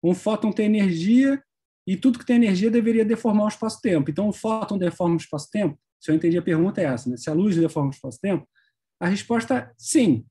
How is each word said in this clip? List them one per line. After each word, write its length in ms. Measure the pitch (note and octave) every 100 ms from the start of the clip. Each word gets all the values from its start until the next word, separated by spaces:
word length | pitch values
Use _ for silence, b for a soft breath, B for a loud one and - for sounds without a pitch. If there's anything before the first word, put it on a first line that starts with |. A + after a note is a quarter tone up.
um 120 | E3+
fóton 380 | F3 - G#3+ A3
tem 140 | G3 G#3
energia 760 | G#3+ G3 E3 F3+ A#3+ C4+ C#4 _ _ _ _ -
e 100 | F#3
tudo 220 | C4 A#3+
que 80 | -
tem 100 | A#3+
energia 340 | A3+ F#3 A3
deveria 340 | A#3 A3 A3+
deformar 420 | A3 A3 - G#3+ G#3+
o 20 |
espaço-tempo. 640 | - A3 - A3+ E3+ D3
Então, 180 | D3+ G#3
o 40 |
fóton 460 | - A3 A3 G#3 G3+
deforma 360 | F3+ E3+ F3
o 40 | E3+
espaço-tempo? 600 | - D3+ - G#3+ F#3 - _ _
Se 120 | -
eu 40 |
entendi 240 | D#3 E3+ E3+
a 40 |
pergunta 380 | E3+ D#3+ F3+ G3+
é 40 |
essa: 260 | D#3+ A#2+ -
né? 60 | B2
Se 120 | -
a 40 |
luz 240 | D#3 G#3 E3
deforma 320 | D#3+ D#3 C#3
o 40 |
espaço-tempo, 540 | C3+ C3+ A#2 G3 F3 - _ _ _ _ _
a 80 | F3
resposta 460 | G3+ - A#3 A#3
é 180 | B3+ - _
sim. 480 | - D#4+ A3 A#2 -